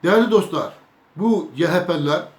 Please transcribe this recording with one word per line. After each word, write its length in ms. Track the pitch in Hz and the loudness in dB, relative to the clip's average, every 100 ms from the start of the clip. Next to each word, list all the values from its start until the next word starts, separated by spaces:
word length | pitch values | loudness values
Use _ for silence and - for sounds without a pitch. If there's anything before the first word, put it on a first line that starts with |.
Değerli 280 | 165 214 240 | 4 2 4
dostlar, 440 | 214 - 151 - - _ _ _ 151 | 2 0 -6 -8 -12 _ _ _ -4
bu 320 | 214 214 156 127 | 0 0 -2 -4
C 100 | 165 | 0
H 200 | 175 180 | 0 -2
P'liler 420 | 160 143 147 - | -2 -2 -2 -4